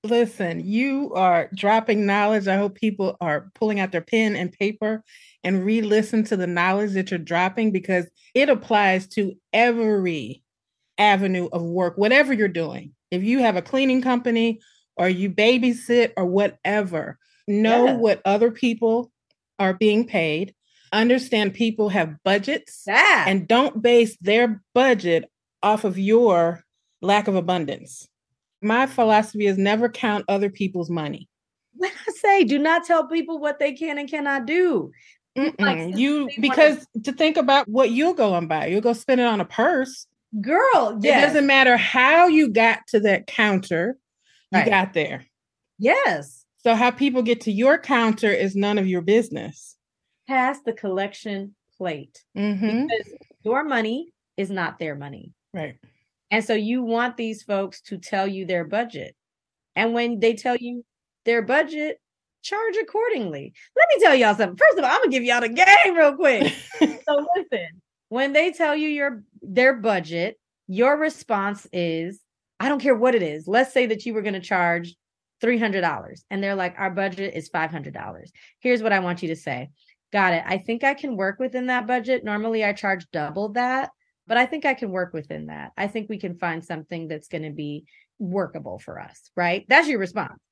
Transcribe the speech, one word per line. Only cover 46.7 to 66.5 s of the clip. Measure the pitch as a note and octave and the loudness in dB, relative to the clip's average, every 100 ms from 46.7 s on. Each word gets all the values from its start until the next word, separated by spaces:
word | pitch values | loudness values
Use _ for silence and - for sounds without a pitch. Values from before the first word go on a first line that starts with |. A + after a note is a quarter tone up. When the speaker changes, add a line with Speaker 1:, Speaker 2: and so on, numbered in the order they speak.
| A3+ | 2
Speaker 1:
how | B3 | 2
people | B3 C#4 B3+ | 2 0 0
get | A#3 A#3 | 0 -2
to | - | -2
your | G3+ B3+ D#4+ | 2 2 2
counter | - B3+ A3+ G#3+ G#3+ | 0 0 0 0 0
is | G3+ G3 G3 | 0 -2 -2
none | G3+ G#3 | 0 0
of | F#3+ | 0
your | F3+ | -2
business. | E3+ A3 A3+ D3 G#2+ - - _ _ _ _ _ - | 2 0 0 -8 -10 -14 -20 _ _ _ _ _ -4
Speaker 2:
Pass | C4 B3+ C#4 - | -2 0 -4 -8
the | |
collection | A3+ G3+ F#3 G3+ G3+ A3 G3 G3 _ _ _ | -6 -6 -4 -6 -8 -10 -10 -10 _ _ _
plate. | F#3 D3+ C3+ _ _ G3 | -8 -8 -14 _ _ -6
Speaker 1:
Mm-hmm. | G#3 G3 G#3+ A3+ D4 | -4 -2 -2 -2 -2
Speaker 2:
Because | A3+ G#3 - _ _ | -4 -6 -18 _ _
your | G#3+ B3+ | -2 -2
money | D4+ B3 A3 B3 E4+ _ _ - | 0 -2 -2 -6 -10 _ _ -8
is | G3 | -6
not | G3 E3 - | -4 -6 -6
their | D#3+ C#3+ | -10 -10
money. | C#3+ C3+ - _ _ | -14 -16 -20 _ _
Speaker 1:
Right. | F#3 C#3 B2+ _ _ _ _ _ | -12 -12 -14 _ _ _ _ _
Speaker 2:
And | G#3+ G#3+ | -4 -2
so | |
you | A3 G#3+ B3+ | -2 -2 -4
want | A#3 A3+ B3 A#3+ | -2 -2 -4 -4
these | A3+ A3 | -8 -8
folks | - G3 F#3+ - | -6 -6 -6 -12
to | - F#3+ | -14 -14
tell | - G3 G3 | -6 -4 -4
you | F#3+ F3+ | -6 -4
their | F3 | -4
budget. | D#3 G#3 A#3 D3+ - _ _ _ _ _ _ - | -4 -6 -6 -10 -14 _ _ _ _ _ _ -2
And | A3+ | -2
when | A#3 A#3 A3+ | 0 -2 0
they | A3+ | 0
tell | A3 B3+ B3 | 0 -4 -4
you | A#3+ A#3+ - _ _ _ - | -6 -12 -16 _ _ _ -2
their | A#3 | 0
budget, | G#3 C#4 D#4 D4+ D4+ - _ _ _ _ | 2 0 0 -4 -6 -8 _ _ _ _
charge | - G4+ A4+ G4 | -8 -4 -4 -4
accordingly. | A4 G#4+ A#4 F#4+ G3 D3 C#3 _ - - | -4 -2 -2 -2 -4 -8 -14 _ -6 2
Let | E5+ | 4
me | C5 | 6
tell | G4 C4+ | 6 6
y'all | A3 G3+ | 4 2
something. | G3 F3+ | -2 4
First | D5+ F4+ | 4 6
of | C4 | 2
all, | |
I'm | E4 | 2
gonna | A4 | 2
give | C4 | 0
y'all | A#3+ A#3+ | 0 0
the | A#3 | 0
game | A#3+ F#4 G4+ G4 E4+ | 4 8 8 6 4
real | D4 C#4 | 4 6
quick. | D#4 A3+ - | 2 4 0